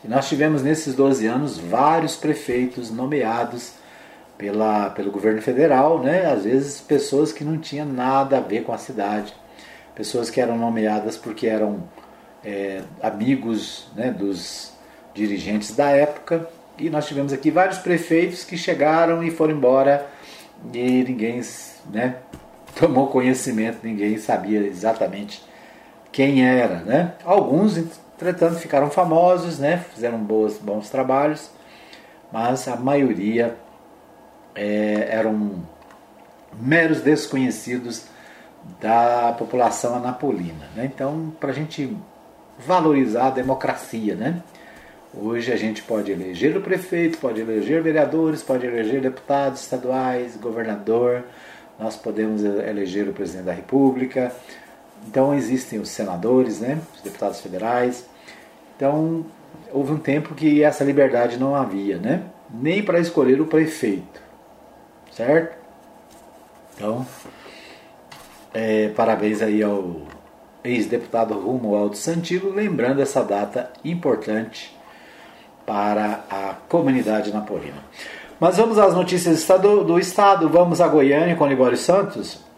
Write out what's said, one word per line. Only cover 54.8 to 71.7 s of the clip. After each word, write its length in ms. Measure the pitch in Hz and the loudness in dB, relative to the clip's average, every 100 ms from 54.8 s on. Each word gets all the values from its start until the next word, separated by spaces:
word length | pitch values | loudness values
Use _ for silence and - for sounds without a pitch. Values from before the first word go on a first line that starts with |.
| - - 107 | -20 -20 -4
Então 280 | 131 139 143 | 0 2 2
existem 440 | 113 127 - 110 | 0 -4 -4 -8
os 100 | 101 | -8
senadores, 720 | - 101 87 107 127 123 101 | -8 -6 -4 2 4 2 -2
né? 200 | 117 156 156 - | -4 -4 -8 -16
Os 60 | |
deputados 380 | 98 - 101 95 | -16 -6 -6 -6
federais. 680 | 95 92 110 123 123 123 - - - - - - - - | -10 -6 -2 0 0 -2 -14 -20 -20 -20 -20 -20 -20 -2
Então 480 | 139 151 160 165 160 - - - - | 0 2 0 -2 -6 -16 -20 -20 -6
houve 220 | 135 135 | -4 -2
um 60 | 151 | -2
tempo 340 | - 147 156 | 0 -2 -2
que 300 | 143 156 147 | 0 4 6
essa 200 | 147 147 | 4 4
liberdade 540 | 139 139 135 120 120 123 | 2 4 4 4 0 0
não 180 | 135 139 | 0 0
havia, 420 | 120 98 98 87 | -2 -4 -4 -4
né? 260 | 104 175 - - - | -2 -2 -4 -18 -18
Nem 320 | 113 147 196 | -6 -2 0
pra 160 | 202 170 | 0 0
escolher 400 | 170 170 127 135 | 2 2 4 4
o 60 | 156 | 4
prefeito, 760 | 156 156 - 113 95 - - - - - - - - - - - | 2 2 -2 -4 -4 -8 -20 -20 -20 -20 -20 -20 -20 -20 -20 -20
certo? 440 | - 120 160 165 - - - - - - - - - - - - - | -6 2 2 2 -12 -20 -20 -20 -20 -20 -20 -20 -20 -20 -20 -20 -8
Então, 300 | 104 120 127 - - - - - - - - - - - - - - | -6 -4 -8 -14 -20 -20 -20 -20 -20 -20 -20 -20 -20 -20 -20 -20 -10
é, 360 | 110 110 107 107 | -6 0 2 0
parabéns 540 | 107 113 104 107 104 | 2 0 2 0 0
aí 180 | 110 107 | 0 2
ao 400 | 104 101 90 80 73 - - - - - | 2 0 -4 -10 -14 -20 -20 -20 -20 -12
ex-deputado 720 | 123 120 104 120 - 117 110 104 | -4 -2 0 -4 -2 -2 0 -2
Romualdo 560 | 95 127 110 | -2 -4 0